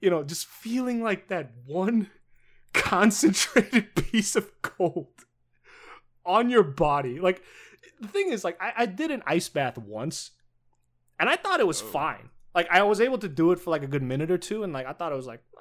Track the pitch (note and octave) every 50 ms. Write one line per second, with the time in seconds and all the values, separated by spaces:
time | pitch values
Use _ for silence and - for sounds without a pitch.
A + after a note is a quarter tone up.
0 | G3+ F#3 F3 D#3 C#3+ C#3+ E3+ - - - - - - A3+ A#3+ B3+ B3 B3 A#3+ A#3
1 | A3+ A3 F#3+ G3 - - F#3+ E3 D3 A#2+ A2+ B2 B2 C3+ D3+ F3+ F#3+ A3 A#3 A3
2 | - - - - _ _ _ _ _ _ _ - _ _ - - - - G3+ F3+
3 | G#3 A3+ G3+ - - - F#3+ - - - - B3 - - B3+ A3 - - - -
4 | - - - A3 G3+ - - G#3+ - - - _ - - - - F#3 E3 - E3+
5 | - - _ - - _ _ _ _ _ _ _ _ _ - - - - - -
6 | _ _ _ _ - F3 F#3+ A3+ A#3+ A#3+ B3 A3+ F3+ C#3+ C3+ - D#3+ D3 C#3+ C#3+
7 | C3+ B2 B2 D#3+ F#3 F#3 F#3 - - - - - - - - _ _ - _ -
8 | A3 G3+ - G4+ G4 F4+ B3 F#3+ - E3+ F3 - F#3+ A3+ - A3+ A#3+ G3+ F3+ A#3+
9 | D#4+ D#4+ C#4 A3+ - C#3 D#3+ F3 - - - D3 C3+ B2 - A#2+ A2 G2+ G#2+ G#2+
10 | B2+ D#3+ - - - - _ _ _ _ _ _ _ _ _ _ _ _ _ _
11 | _ _ _ - F3 B3 E4+ F4 - G4+ F#4 D#4 A3 - B2+ - - - - C#3+
12 | D3+ D3+ A2+ - - - - - - - - E3+ E3+ F3 F3 F#3 G#3 G#3 G#3+ G3
13 | A#3 C4+ C4 - G#3+ E3+ C#3 E3 E3 F3 F3+ F3 - F3 D#3+ D3 C#3+ C3+ C#3+ C#3
14 | C3 B2+ C3 C#3 D#3+ D#3+ F3+ F3 - - G#3 A3 G#3 F3+ C#3+ C3 B2+ C3+ D3+ -
15 | F3 D#3 C#3+ C3 B2+ B2 A#2 - _ _ - -